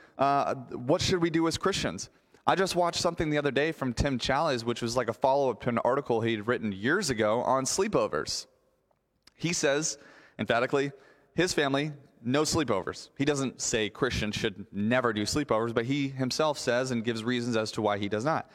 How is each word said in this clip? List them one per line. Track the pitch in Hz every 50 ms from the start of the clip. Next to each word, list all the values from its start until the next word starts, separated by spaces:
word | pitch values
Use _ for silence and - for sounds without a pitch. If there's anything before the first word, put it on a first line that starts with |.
| - - _ -
uh, | 135 139 143 143 113 78 110 135 120 -
what | - - 123 123 165 185
should | - - 185 180
we | 165 170
do | 156 165 165
as | 165 156
Christians? | - - 190 202 - - 117 80 98 - - _ _ _ _ _ - _
I | - 151
just | 170 190 180 -
watched | 175 175 170 170 -
something | - 175 170 - 170 156
the | 147 147
other | 139 143
day | 120 135 147 160
from | 160 - - 127
Tim | 117 - 151 143 135 117
Challies, | - - 131 139 165 160 131 117 113
which | 120 120 -
was | 123 117 117
like | 131 120 107
a | 110
follow-up | - - 131 135 143 139 131 110 -
to | - 127
an | 117 113
article | - 120 127 143 139 - 120 113
he'd | 113 117 117 107 101 113
written | 123 - - 107
years | 98 95 101 127 160 208 208 147
ago | 127 107 110 104 107 123
on | - - 127 135 -
sleepovers. | - - - 196 226 208 139 107 98 - 76 - - - - - - _ _ _ _ _ _ _ _ _ _ _ _ _ _ _ - _
He | _ - 165
says, | 170 - - 147 139 147 160 156 - - - - - - - - _ -
emphatically, | 107 - 120 117 123 123 - 139 139 143 - - - - - _ _ _ _
his | - - -
family, | - - 147 135 135 139 147 156 147 - - - _ _ 117
no | 120 127 147
sleepovers. | 156 147 - 165 151 120 107 92 85 - 92 - - - _ -
He | 139
doesn't | 143 147 139 135 120 - -
say | - - - 113 110 101
Christians | - - 127 123 - - 113 107 104
should | - - 113 95 - 98 -
never | - 101 104 110 123 131 123 117
do | 107 107 104
sleepovers, | - - 151 143 - 117 110 113 117 113
but | 120 117
he | 123 139 147 139
himself | 135 135 131 131 127 - - 156 156 143
says | - - 127 120 123 131 127
and | 127 117
gives | 107 120 117 113 107
reasons | 120 123 120 120 123 117
as | 110 110 104
to | - -
why | 107 104 104 101
he | 104 101
does | 107 107 117
not. | 151 160 117 - -